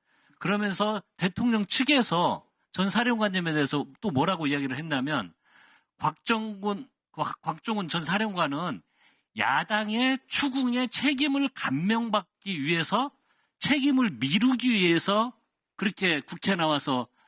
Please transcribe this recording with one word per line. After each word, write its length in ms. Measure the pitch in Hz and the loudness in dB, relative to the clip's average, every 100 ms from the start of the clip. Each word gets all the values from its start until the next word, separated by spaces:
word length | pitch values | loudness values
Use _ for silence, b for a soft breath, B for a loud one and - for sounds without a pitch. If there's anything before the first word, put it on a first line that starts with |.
| b b b b | b b b b
그러면서 640 | 160 208 208 180 214 214 - - | -2 -2 -2 0 -2 -2 -8 -4
대통령 480 | 185 - 240 220 190 | -4 0 0 0 0
측에서 840 | - 262 285 - 170 156 101 _ _ _ | 0 2 4 4 2 0 -2 _ _ _
전 180 | - 196 | -4 0
사령관님에 640 | 214 240 226 208 190 165 | 2 2 2 0 0 0
대해서 320 | 151 139 143 139 - | 0 2 0 -4 -6
또 80 | 214 | -2
뭐라고 380 | 135 165 180 143 | 2 2 0 0
이야기를 300 | 143 135 131 | 0 -2 -6
했냐면 560 | 160 135 139 143 87 _ b b b b b - | -4 -2 0 -2 -4 _ b b b b b -6
곽정군, 920 | 151 - - 226 220 202 202 202 - _ _ | -6 -4 -2 -2 -2 -6 -4 -4 -8 _ _
곽-, 300 | 156 143 - | -6 -6 -4
곽종훈 460 | 165 160 - 208 175 | -8 -6 -4 -4 -2
전 160 | 170 | -4
사령관은 800 | 160 202 220 175 151 143 175 101 _ b b b b 110 | -2 -2 -2 -2 -2 -2 -4 -6 _ b b b b -4
야당의 840 | 107 143 175 214 214 226 254 262 - | 0 0 0 -2 -2 0 0 0 -2
추궁의 600 | - 277 269 254 247 247 | -2 0 0 0 0 0
책임을 600 | - 269 262 294 277 277 | 0 0 0 0 2 0
감명받기 1120 | - - 139 190 233 233 202 - _ 196 165 | -2 -4 -2 2 0 2 -2 -4 _ -8 -4
위해서 480 | 143 170 156 214 277 _ _ _ _ - | 0 0 0 0 -2 _ _ _ _ -2
책임을 520 | 180 285 277 262 233 | 0 2 4 4 2
미루기 600 | 117 135 190 254 247 247 | 0 0 2 2 2 2
위해서 600 | 214 175 165 - 208 240 - _ _ _ - | 4 4 4 4 2 0 -6 _ _ _ -4
그렇게 460 | 202 - 185 147 | -4 0 0 0
국회에 340 | - 175 185 185 | -4 -6 -2 0
나와서 520 | 156 143 - 131 117 b | 2 0 0 -2 -4 b